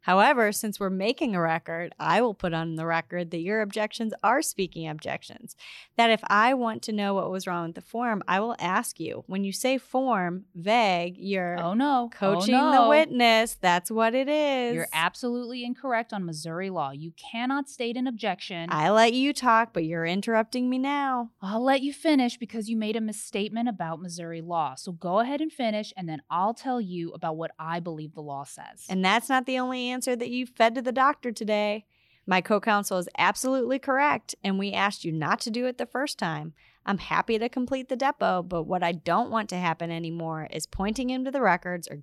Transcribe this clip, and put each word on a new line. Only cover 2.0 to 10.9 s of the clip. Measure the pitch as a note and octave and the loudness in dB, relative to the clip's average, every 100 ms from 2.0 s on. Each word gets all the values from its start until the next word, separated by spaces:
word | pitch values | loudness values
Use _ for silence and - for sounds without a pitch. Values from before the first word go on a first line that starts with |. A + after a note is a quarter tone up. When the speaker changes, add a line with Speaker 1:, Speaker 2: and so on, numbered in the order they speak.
| D#3 F3+ | 0 2
Speaker 1:
will | A#3+ | 2
put | G3 F#3 | 0 -4
on | E3 E3 D#3+ | -2 -4 -4
the | E3 | -2
record | E3 D#3+ F3+ E3+ | -2 -2 -6 -6
that | E3+ | -6
your | E3+ A3 | -2 -2
objections | G#3 G#3+ G#3+ - A3+ - | -2 -2 -4 -4 -6 0
are | G3+ C4 | 2 2
speaking | D#4+ - F3+ - D#3+ | 0 -4 -4 -4 -8
objections. | D#3 - C#3 - - - - - - - - | -8 -8 -8 -10 -20 -20 -20 -20 -20 -12 2
That | A#3 | 4
if | A3 - | 4 2
I | G3+ A3+ | 4 4
want | C4+ A#3 A3 | 4 0 -4
to | - | -6
know | G#3+ G3+ | -2 0
what | G3 - | 0 -2
was | F#3 F#3+ | -4 -4
wrong | F3 E3 | -4 -4
with | |
the | E3+ | -8
form, | - A3+ A#3+ G#3 - | -10 -4 -2 -2 0
I | F#3 | 0
will | A3+ - | 0 -4
ask | F3 F#3+ A#3+ - | 0 0 -2 -8
you. | D#3+ - - | -8 -8 -6
When | F#3+ | -4
you | G3 | -4
say | F#3+ B3+ C4 | -2 0 0
form, | - C4 C4 G#3+ F3 F3+ - | 0 -2 2 0 0 -4 -10
vague, | F3 F3 A#3 G#3+ | -8 2 4 4